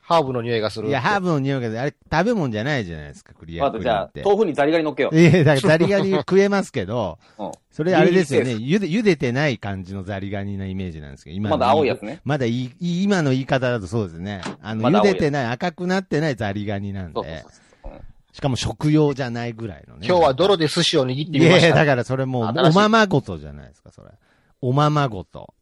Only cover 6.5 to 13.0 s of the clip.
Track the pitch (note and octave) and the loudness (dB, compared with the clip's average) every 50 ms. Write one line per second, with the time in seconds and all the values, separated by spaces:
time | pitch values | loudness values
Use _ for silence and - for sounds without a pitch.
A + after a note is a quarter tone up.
6.5 | G#3 G3 F#3 - - B2+ F#2+ F2+ A2+ B2 G#2+ F2 D#2+ _ _ _ _ - G#2 E2+ | 0 -2 -4 -4 -6 -6 -6 -4 -4 -4 -4 -4 -6 _ _ _ _ -12 -12 -12
7.5 | - _ _ _ _ - D#3 F3+ F#3 D#3+ F#3 F#3 F3 F#3+ F3 C3+ - D#3+ B2 C3 | -12 _ _ _ _ -4 -2 2 2 4 4 4 2 2 0 2 0 -2 0 -2
8.5 | A#2 G#2+ A#2 C3+ E3+ A3 G3 D#3 D#3+ A#3 A3+ G3+ E3+ C#3 D3+ B2 A#2 C3+ D3+ D3+ | -4 -6 -2 0 0 0 0 -2 -2 0 2 2 0 2 -2 -2 -2 0 -2 -2
9.5 | A#2 - - G2+ G2 F#2+ F#2 F2 G2 G2+ F2+ F#2 G#2 G2 G2 G2+ G2+ G2 G2 G2+ | -2 -4 -6 -8 -8 -8 -10 -10 -10 -10 -8 -8 -8 -8 -8 -8 -8 -8 -8 -8
10.5 | G2+ G2 G2 F#2+ F#2 F#2+ F#2+ F2+ D#2+ D#2 D2 C#2+ C2+ - - C#2 E2 G2 G#2 G#2+ | -8 -8 -8 -8 -6 -6 -8 -8 -10 -12 -16 -16 -18 -20 -18 -12 -8 -6 -2 -2
11.5 | D#3 - B2 A#2+ C#3 D#3 D3 A#2 F#2+ - G2+ A2 C#3+ - _ - D#3+ C#3 B2+ A#2 | 0 2 2 2 4 4 2 0 -2 -4 -8 -12 -12 -8 _ -4 -2 -2 0 -2
12.5 | A#2 B2+ B2+ B2 B2 _ F3+ F3 F3 F3 | -2 -4 -6 -8 -10 _ -4 -4 -2 0